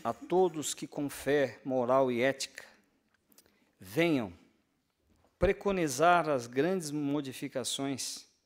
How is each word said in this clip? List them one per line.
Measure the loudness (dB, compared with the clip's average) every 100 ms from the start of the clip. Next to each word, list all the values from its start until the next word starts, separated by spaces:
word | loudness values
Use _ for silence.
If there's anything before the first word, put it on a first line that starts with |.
a | -6
todos | -6 0 2 2 0 -8
que | -8 -8
com | -6 -6
fé, | -4 0 2 2 -2
moral | -4 0 4 4 4
e | 2
ética | 0 0 -6 -12 -20 -20 _ _ _ _ _ _ _ _ _ _
venham | -6 0 2 2 -2 -10 _ _ _ _ _ _ _ _ _ -2
preconizar | 0 0 -2 0 0 4 6 6 4
as | -2 -2
grandes | 0 0 0 -2
modificações | -4 -2 -2 -4 -8 -8 -6 -4 -4 -4 -6 -8 -10 -16 _